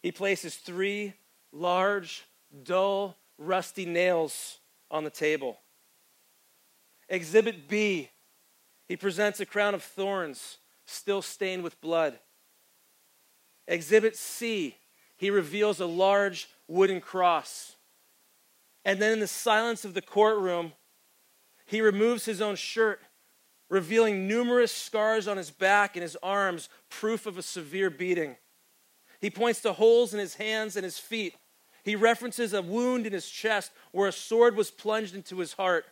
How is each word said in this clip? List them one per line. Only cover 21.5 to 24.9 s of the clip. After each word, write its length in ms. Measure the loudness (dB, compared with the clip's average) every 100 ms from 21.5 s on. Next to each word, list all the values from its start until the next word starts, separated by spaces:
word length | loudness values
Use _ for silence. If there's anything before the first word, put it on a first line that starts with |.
| _ -4
he 160 | 4
removes 440 | 4 6 2 2 -2
his 160 | -4
own 140 | -4 -4
shirt, 460 | -6 0 0 0 -12 _ _ _ _ _ _
revealing 580 | -2 2 4 4 2 0
numerous 440 | 0 4 4 4
scars 540 | 0 -6